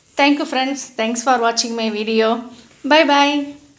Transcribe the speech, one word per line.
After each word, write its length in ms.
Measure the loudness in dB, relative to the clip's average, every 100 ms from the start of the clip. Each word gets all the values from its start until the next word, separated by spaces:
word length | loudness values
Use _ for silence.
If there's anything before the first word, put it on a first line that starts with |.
| _ 0
Thank 200 | 2 2
you 80 | -2
friends. 340 | -4 -4 -6 -10 -6
Thanks 260 | -4 -2
for 160 | 0 0
watching 360 | 0 -2 -4
my 160 | -4 -4
video. 380 | -4 -2 0 2 0 -6 -18 -20 _
Bye 220 | 2 4 4
bye. 540 | 4 2 0 -4 -12 -20